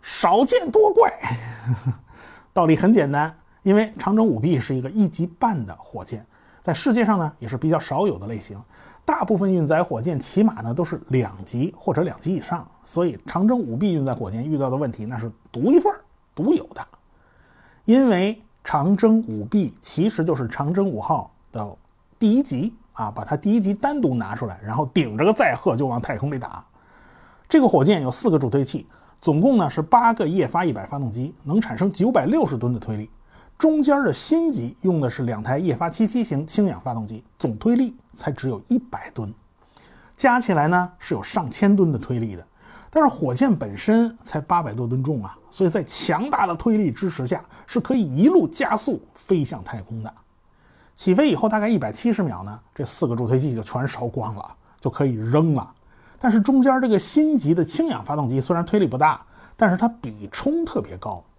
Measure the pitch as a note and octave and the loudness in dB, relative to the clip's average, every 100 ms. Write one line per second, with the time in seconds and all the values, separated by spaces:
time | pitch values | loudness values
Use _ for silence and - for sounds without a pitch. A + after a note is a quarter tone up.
0 | - - F3+ G3+ C4+ A#4+ D#4+ G#4+ G#4+ G4+ | -10 -2 2 4 4 2 2 4 4 6
1 | A4+ - - - - - A#2+ A#2 B2+ - | 4 2 -8 -8 -8 -10 -6 -4 -4 -6
2 | - - - - _ - E3 D#3+ F#3 A3+ | -12 -20 -20 -20 _ 0 4 4 6 4
3 | C#3+ C#3+ D#3 D#3+ _ _ G3 G#3 G#3+ - | 4 0 -2 -6 _ _ 2 2 2 -2
4 | - G#3+ A3 A2+ C#3+ D3 - C3 C3 G#3 | 0 2 2 2 0 0 0 -4 -4 0
5 | F#3+ - F3 - A#3+ F3 G2+ E2 - G#2+ | 0 0 -6 -2 -2 -2 -8 -12 -16 -16
6 | F2+ G#2+ - _ _ _ - D#3+ C#4+ A#3 | -12 -14 -16 _ _ _ -4 -2 2 2
7 | G#3+ G3+ D#3 - A2+ B2 D#3 D#3 - C#3 | 2 2 -2 -6 -10 -4 0 0 -2 -2
8 | F3+ G2 G2+ A2 - G2+ - - - - | -2 -2 -8 -10 -12 -16 -18 -20 -20 -10
9 | - G4 A#3 G3+ G3 F#3 D3 C#3+ F3+ A#2+ | -4 -2 0 0 2 2 2 2 0 -2
10 | C3+ D3 - F#3+ G#3+ G#3+ A2+ C#3 E3+ F3 | -4 -4 -2 2 2 2 -6 -4 -4 -6
11 | - C3 G#2+ G2 G2 A#2+ D#3+ - - C#3+ | -2 -2 -2 -8 -10 -4 -4 -4 -4 -2
12 | F3 - D#3+ F3+ - E3+ - _ - E3 | -2 -4 -4 -4 -4 -8 -8 _ -8 -2
13 | F3 G2+ - F3 G#3 B3 D3+ A3 G3+ E3 | -2 -4 -8 0 2 2 -2 -2 0 0
14 | C3+ A#2+ G#2+ A2+ C#3 D3+ C3+ C3 C#3+ G#2+ | -2 -4 -6 -6 -4 -2 -2 -2 -4 -6
15 | G#2+ A#2 A#2 - _ A#2 E3 D#4+ F#4 - | -10 -8 -10 -12 _ -2 4 4 4 -2
16 | _ _ _ - G3 E4 - - - - | _ _ _ -4 0 0 -2 -16 -16 -20
17 | _ _ _ _ _ _ _ _ - B3 | _ _ _ _ _ _ _ _ 4 4
18 | C4 F3+ G3 A3 - _ - D3 D#3 G3 | 6 4 2 -2 -14 _ -4 0 2 4
19 | A3+ A3+ A3+ G#2+ G2+ G#3+ D3 - - - | 6 4 2 -8 0 0 0 -4 -8 0
20 | D#3+ D#3+ E3 C#3 A#2 - C#3+ F3+ G3 A2+ | 0 0 -2 -2 -4 -4 -2 0 0 -2
21 | G2+ D3 - _ _ A#2 G#2 - _ _ | -4 -4 -6 _ _ -10 -10 -12 _ _
22 | _ _ A3 A#3+ C#4+ B2+ G3+ - _ - | _ _ 2 2 0 -2 -4 -6 _ -10
23 | G#2 G#2+ - D3+ G3+ A3+ G3 G#3 C#4 D4 | -8 -8 -6 -2 2 2 2 0 -2 0
24 | D3+ B2 G2 A2 A#2 F#2 G2+ A2+ C#3+ F#3 | 0 0 -4 -8 -8 -8 -6 -4 0 0
25 | C3 G#2+ E3+ G#3+ - B2 - A#2+ C#3 A#2+ | 0 2 2 2 0 2 0 0 -2 -4
26 | - A#2 C#3 C#3 - - - _ _ _ | -6 -4 -4 -4 -8 -14 -20 _ _ _
27 | - - - _ _ D#4+ B3+ D#3 C#3 F#3+ | -20 -20 -20 _ _ 4 6 6 4 4
28 | C3 - C#3+ D#3 C3 C#3 C3+ D#3 - - | 0 0 2 2 2 0 0 -6 -12 -20
29 | _ _ - D3+ A#3 B3 D#3 D3 D#3 A#3+ | _ _ 0 4 4 4 2 -2 2 4
30 | A#3 A3+ E3+ F#3 B2+ E3+ F3 G#2 F2 C#3+ | 4 2 0 0 0 0 -2 -4 -8 -8
31 | B2+ G#2+ C3+ - C#3 G3 - A3+ G3 - | -6 -6 -8 -10 -2 0 0 -2 -2 0
32 | D#3+ - C#3 D4+ B3+ C3 A#2+ A#2+ - G#2+ | 0 2 2 0 0 -2 -2 -4 -6 -8
33 | G#2+ - _ - - _ D#4 D#4 C#4+ C#4 | -8 -18 _ -20 -20 _ 2 4 2 2
34 | A#3+ C3+ - D#4+ E4+ B3+ A#2+ - F#3+ E3 | 2 0 0 2 2 -2 -6 -2 0 0
35 | B2+ - A#2+ G#2+ A2 C3+ F3 - E3+ - | 0 -2 -4 -4 -4 -2 0 -2 -4 0
36 | A3 A#3+ A3+ C#3 D#3 - G3+ A2 B2+ A#2 | 0 0 -2 -4 -2 0 0 -2 -6 -6
37 | G#2+ A2 _ _ C#3 G#2+ A3 A#3+ B3+ - | -8 -12 _ _ -6 -2 2 2 0 -4
38 | _ - - C3+ C3 G#2+ - A#3+ - - | _ -10 -8 -6 -6 -6 -2 -2 -2 -14
39 | - - G#2 G#2+ _ _ _ _ - - | -12 -10 -10 -12 _ _ _ _ -20 -20
40 | _ - C4+ A#3+ A3+ E3+ D3+ F3+ F3+ - | _ 0 2 2 2 2 4 2 0 -8
41 | - B2+ G2 G3+ C#3+ - G3+ G3+ F3 B2 | -8 -6 -4 -4 -4 2 4 6 4 0
42 | - B2 A2+ F2+ - _ - - - D#4 | -4 -4 -4 -8 -18 _ -20 -20 -2 2
43 | D4 - C3 B2 C4 F3 A2 G2+ - A3+ | 4 2 -4 2 2 2 -2 -4 2 4
44 | A#3 A#3 - D#3 C#3+ F3 C#3+ A2+ A#2 B2+ | 2 -4 -8 -8 0 -2 0 -6 -4 -2
45 | C3 C#3+ G2 - - - F#3 F3 D3+ - | -2 -4 -6 -14 -20 -2 0 0 -4 -4
46 | - D#3+ B3+ - G3 E3 A#3 G#3+ F#3 A#2+ | -2 -2 -2 0 0 0 0 2 0 -2
47 | F#3+ D#3 B2+ - - - - A#3+ - C4 | -6 -4 -4 -6 -8 -20 -6 -6 -2 -2
48 | E3+ C3 B3 F#4 - - C#4 G#3+ - G3 | 0 4 6 6 2 -2 -2 -2 -2 -6
49 | - - - F3+ C3+ B2+ F#2 A#2 F#2+ A2+ | -8 -20 -2 0 0 -6 -12 -14 -12 -12
50 | A2 - _ _ _ _ _ _ _ - | -12 -16 _ _ _ _ _ _ _ -4
51 | - F#3 D4 D#3 A3 G#3+ G#3 G#3 G#2+ A2 | 2 4 4 2 0 0 0 0 -2 -4
52 | A#3 G#3+ E3+ F2+ G2 A2 _ - B2 - | -2 0 -2 -4 -12 -14 _ -10 -8 -4
53 | E3 A#2 A#2 C3 D3 A#2 A2 B2 C3 - | -2 -2 0 0 0 -4 -6 -6 -6 -6
54 | A#2+ B2+ A2 G#2 - - _ _ B2+ - | -6 -6 -8 -10 -14 -18 _ _ -8 -2
55 | C#3 A2+ A2+ C#3+ E3 C#3 - _ _ _ | -2 -2 0 2 2 0 -4 _ _ _
56 | - - B3+ A3 G3+ C4+ C4 C4 B3+ G3+ | -20 -2 2 4 4 4 4 4 2 2
57 | - - D#4 C#4+ D3 F3 D#3+ - D#4+ A2+ | 2 2 2 2 2 2 0 0 -2 -2
58 | - D3+ C3 C3 B2+ E3+ E3+ G#3 F3 B2+ | -6 -4 -2 -2 0 -2 0 2 2 2
59 | D3+ - - - - - E3+ F3+ A#3 A#3 | 2 0 -10 -20 -20 0 2 2 0 -2
60 | B2 G#2 G2+ - C#4 E4 E4 G3 - F#2 | -14 -12 -12 -4 -2 -2 -2 -6 -8 -10
61 | - F2+ - | -10 -10 -14